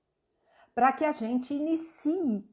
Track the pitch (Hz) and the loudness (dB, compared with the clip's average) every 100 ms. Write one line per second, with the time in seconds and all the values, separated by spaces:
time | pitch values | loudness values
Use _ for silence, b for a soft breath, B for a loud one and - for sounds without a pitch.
0 | _ _ _ b b b b - 254 262 | _ _ _ b b b b 2 4 4
1 | 311 - 220 247 254 285 302 320 330 - | 0 0 -2 -2 -2 -4 -2 -2 -4 -6
2 | 294 359 311 208 - | -2 0 0 -2 -6